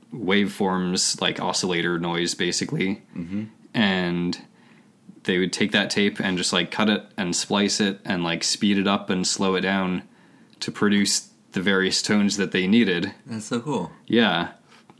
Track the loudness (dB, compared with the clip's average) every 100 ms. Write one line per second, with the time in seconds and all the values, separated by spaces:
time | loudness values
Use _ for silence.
0 | _ -6 0 2 2 0 0 0 0 0
1 | -2 -2 -2 -2 -2 -2 -2 0 -2 -2
2 | -2 -2 -2 -2 -2 -2 -4 -2 -2 -4
3 | -8 -12 -8 -8 -8 -12 -8 0 2 2
4 | 0 0 -2 -4 -10 _ -20 -20 _ _
5 | -20 -8 -2 0 0 0 0 2 0 2
6 | 0 0 -2 -2 0 0 0 0 2 2
7 | -2 -4 -2 -2 0 2 2 2 0 -2
8 | -4 -2 0 -2 -2 0 2 2 2 0
9 | 0 -2 -2 0 0 2 0 0 0 -2
10 | -6 -18 -20 -20 -20 -10 -8 0 2 4
11 | 2 0 -4 _ _ -4 0 2 2 0
12 | 0 2 2 0 0 0 4 4 4 2
13 | -2 -8 -10 -10 -6 -6 -4 -6 -6 -10
14 | 0 4 4 2 -2 -8 _ -20 -20